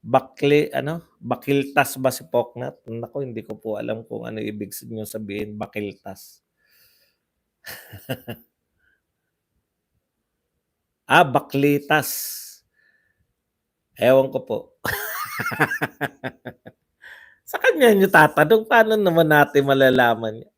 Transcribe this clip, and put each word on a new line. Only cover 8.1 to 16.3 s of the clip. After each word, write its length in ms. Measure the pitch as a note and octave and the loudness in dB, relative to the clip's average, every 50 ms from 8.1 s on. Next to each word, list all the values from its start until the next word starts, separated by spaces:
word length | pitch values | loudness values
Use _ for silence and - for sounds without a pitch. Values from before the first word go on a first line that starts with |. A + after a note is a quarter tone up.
| C3 - _ - A#2 - _ _ _ _ _ _ _ _ _ _ _ _ _ _ _ _ _ _ _ _ _ _ _ _ _ _ _ _ _ _ _ _ _ _ _ _ _ _ _ _ _ _ _ _ _ _ _ _ _ _ _ _ _ | -12 -12 _ -16 -16 -18 _ _ _ _ _ _ _ _ _ _ _ _ _ _ _ _ _ _ _ _ _ _ _ _ _ _ _ _ _ _ _ _ _ _ _ _ _ _ _ _ _ _ _ _ _ _ _ _ _ _ _ _ _
Ah, 160 | - C3+ D#3+ F3+ | 4 6 6 6
baklitas. 880 | C#3+ A#2+ C#3+ - - - C#3 C#3 C#3+ C#3+ C#3+ C#3+ - D3+ D3+ B2+ - - - - - - - - - - _ _ _ _ _ _ _ _ _ _ _ _ _ _ _ _ _ _ _ _ _ _ _ _ _ _ _ _ | 6 2 -4 -4 -2 -4 0 2 2 2 0 0 0 -2 0 0 -4 -8 -10 -10 -12 -12 -14 -16 -18 -20 _ _ _ _ _ _ _ _ _ _ _ _ _ _ _ _ _ _ _ _ _ _ _ _ _ _ _ _
Ewan 320 | - G#2+ A#2+ C3 C3+ C3+ C3+ C3 | 0 2 4 4 4 4 2 -4
ko 80 | B2+ B2+ | -8 -6
po. 160 | - A#2 - - _ _ _ _ | -6 -8 -8 -8 _ _ _ _
<laughs> 80 | - - - - - - - - - - - - - - - D#3 C#3+ - - D#3 - - _ D3 - - _ - C3 | -8 -8 -8 -8 -10 -10 -10 -12 -12 -10 -8 -8 -8 -2 -2 -2 -2 -2 -6 -8 -8 -8 _ -10 -10 -10 _ -14 -14